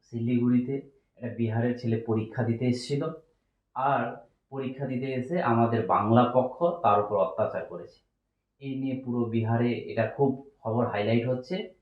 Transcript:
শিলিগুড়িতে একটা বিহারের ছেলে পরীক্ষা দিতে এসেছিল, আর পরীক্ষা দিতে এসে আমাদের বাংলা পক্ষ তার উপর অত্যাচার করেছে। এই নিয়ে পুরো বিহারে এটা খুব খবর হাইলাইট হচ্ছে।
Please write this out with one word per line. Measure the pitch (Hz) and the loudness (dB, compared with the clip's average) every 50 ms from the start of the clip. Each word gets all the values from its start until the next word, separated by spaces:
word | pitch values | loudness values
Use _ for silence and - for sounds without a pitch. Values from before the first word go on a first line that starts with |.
| _ | _
শিলিগুড়িতে | _ 120 117 117 120 123 120 120 123 123 123 123 127 139 139 - - _ _ _ _ _ | _ -6 -4 0 2 2 2 4 4 4 2 2 0 -4 -6 -6 -10 _ _ _ _ _
একটা | _ 120 117 107 117 | _ -10 -10 -4 -2
বিহারের | 117 110 107 117 123 123 120 - | -2 0 0 0 0 0 -2 -2
ছেলে | - 113 110 110 - 113 | -2 -2 -2 0 0 0
পরীক্ষা | 110 110 110 - - - 113 113 | 0 0 -2 -4 -4 -2 0 0
দিতে | 117 - 123 123 | 0 0 0 0
এসেছিল, | 120 - - - 143 139 131 160 - - _ _ _ _ _ _ _ _ _ _ _ | 0 -2 -2 -4 -4 -2 -2 -4 -6 -10 _ _ _ _ _ _ _ _ _ _ _
আর | 127 135 139 139 123 120 117 110 - - _ _ _ _ _ 135 | -2 0 0 2 0 0 -4 -6 -10 -18 _ _ _ _ _ -8
পরীক্ষা | 135 131 123 - - 139 127 | -6 -6 -6 -6 -6 -6 -4
দিতে | 131 123 135 135 131 123 | -4 -4 -4 -2 -4 -4
এসে | - - 170 - - 120 | -4 -2 -2 -2 2 2
আমাদের | 117 117 117 113 117 107 - - 95 | 4 4 4 4 2 0 0 2 2
বাংলা | 101 104 107 113 123 123 - - | 2 4 6 6 6 6 6 4
পক্ষ | 127 - - - - 170 170 - - - | 2 2 2 -2 0 0 0 0 2 2
তার | 107 104 104 104 | 4 4 4 2
উপর | 104 107 98 95 | 2 2 2 2
অত্যাচার | - - - 104 - - 92 87 - | 0 0 -2 -2 -2 -2 -6 -8 -8
করেছে। | 90 85 90 - - _ _ _ _ _ _ _ _ _ _ _ _ _ | -12 -14 -14 -16 -20 _ _ _ _ _ _ _ _ _ _ _ _ _
এই | 139 135 131 135 | -10 -8 -6 -4
নিয়ে | 135 135 123 120 131 | -4 -4 -4 -4 -4
পুরো | 120 120 120 117 110 113 | -4 -2 -2 -2 0 0
বিহারে | 117 113 113 117 117 120 120 117 - - - | 0 0 2 2 2 2 2 0 -2 -6 -6
এটা | - 113 117 - - | -2 -2 -2 -2 2
খুব | - 139 127 - - - - _ _ - | 2 2 2 2 -2 -10 -20 _ _ -6
খবর | 113 110 120 113 - | -2 0 0 0 0
হাইলাইট | 104 104 104 113 117 120 117 127 | 0 0 2 4 2 2 2 0
হচ্ছে। | 127 123 - - 185 - - - - _ | -2 -4 -4 -4 -6 -6 -6 -8 -14 _